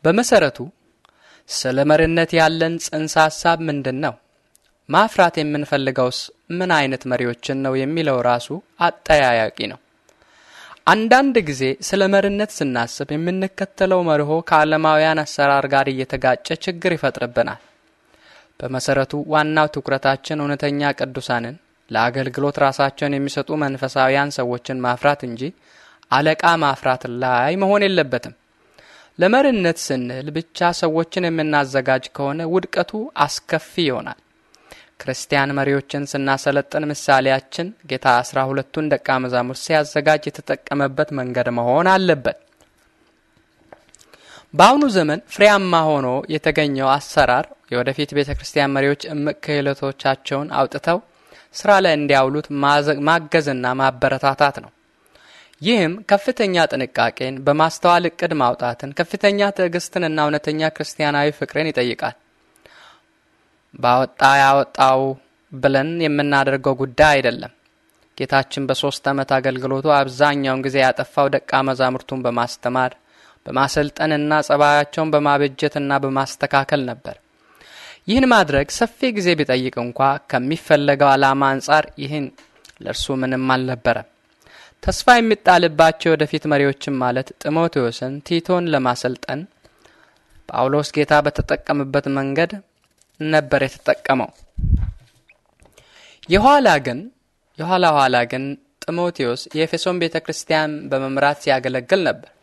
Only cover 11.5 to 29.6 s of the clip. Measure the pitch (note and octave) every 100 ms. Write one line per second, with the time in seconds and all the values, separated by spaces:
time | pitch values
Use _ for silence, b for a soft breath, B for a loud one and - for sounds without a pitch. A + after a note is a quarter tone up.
11.5 | C3 C3 C3+ - G3+ G3 G3 G3+ G3+ G#3+
12.5 | - C#3+ A#2+ A#2 - C#3+ D3+ E3+ F#3+ F#3+
13.5 | - F#3+ - F#3+ F#3 E3+ D3+ D3 D#3+ -
14.5 | D#3 D3+ D#3 D#3+ D#3 D#3+ D#3 D3+ - C#3+
15.5 | C#3 C3+ C#3 C3+ C3 C3 C3 C3 B2 -
16.5 | D#3+ - E3+ F3+ D#3+ C#3 - A#2+ A#2+ C#3+
17.5 | - _ _ _ _ _ b b b b
18.5 | _ B2+ C3 - C3+ C3 D3 D3 D3+ D3+
19.5 | D#3 D3+ D3 C3+ C3+ C3+ C3+ - D#3 C#3+
20.5 | C#3+ D3 C#3+ D3 C#3 C3+ C3 - A#2+ A#2
21.5 | D#3 _ _ _ A2 A#2+ C3 C3 B2+ C#3+
22.5 | - C#3 C3 C#3 - D3 C#3 C#3 - C3+
23.5 | D3+ C#3+ C3+ C3 C3+ C3 C#3 C#3+ C#3 B2
24.5 | B2 - C3 B2 B2 C#3+ D3 B2+ A#2 C#3
25.5 | _ b b b b b C3 D#3 D#3 F3
26.5 | E3 D3 C3 - B2+ B2 A#2+ B2+ B2 C3
27.5 | F#3 F#3+ G3+ G3+ F3+ C#3+ B2 - - _
28.5 | _ b b b b b - F3+ B3 C#4+
29.5 | A3+